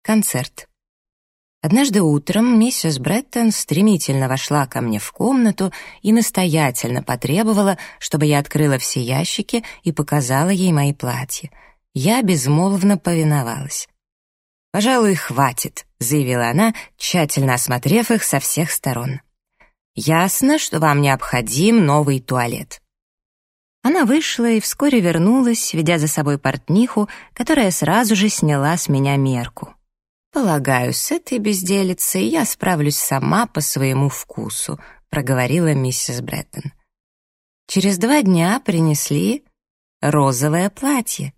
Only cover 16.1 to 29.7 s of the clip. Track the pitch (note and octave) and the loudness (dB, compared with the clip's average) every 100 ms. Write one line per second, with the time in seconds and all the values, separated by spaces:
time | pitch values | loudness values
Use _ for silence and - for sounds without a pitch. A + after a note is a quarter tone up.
16.1 | D3 B2+ B2 A#2 C3+ A3 A3 - _ - | 0 0 0 0 2 2 0 -14 _ -4
17.1 | F3+ D3 - C3+ B2 - B2 C3+ G#3+ A3+ | 0 0 0 0 0 -2 -2 0 0 2
18.1 | A3+ - C#3 - - - - C#3 A#2+ B2 | -2 0 -2 -2 -4 -4 -4 -4 -4 -6
19.1 | C3 _ _ _ _ _ _ _ - - | -8 _ _ _ _ _ _ _ -6 0
20.1 | D#3+ F#3 - C4+ D4+ - E3 D#3 C#3+ C#3+ | 2 2 0 2 0 -2 0 2 2 2
21.1 | C3+ - B2 A#2 B2 G3+ A#3 D#3 D3 C#3+ | 0 -2 -4 -2 0 4 4 4 2 2
22.1 | C3+ - B2+ A#2+ A#2 - - _ _ _ | -2 -2 -2 -2 -6 -10 -18 _ _ _
23.1 | _ _ _ _ _ _ _ B3 F4 A#3 | _ _ _ _ _ _ _ 0 2 2
24.1 | D4 - - A#3 A3 - - C#4+ B3 F3 | 2 0 -2 2 0 -2 -2 2 2 2
25.1 | E3 F3+ C4 A#3+ A3+ - D#3+ D#3 E3+ D3+ | 2 4 4 2 0 -2 -2 2 2 0
26.1 | - D3 C#3+ C3+ - - F3+ B3 - G#3 | 0 -2 -2 -2 -4 0 2 2 0 -4
27.1 | - - - A#3+ D4+ G3+ E3 D3+ G3+ A#3 | -8 -20 -8 0 2 2 0 0 2 2
28.1 | G#3 G#3 - D3+ C#3+ C#3+ F3 - C#3 C#3 | 2 2 2 0 2 0 0 0 0 2
29.1 | C#3 C3+ B2+ A#2+ - - | 2 0 -2 -6 -12 -18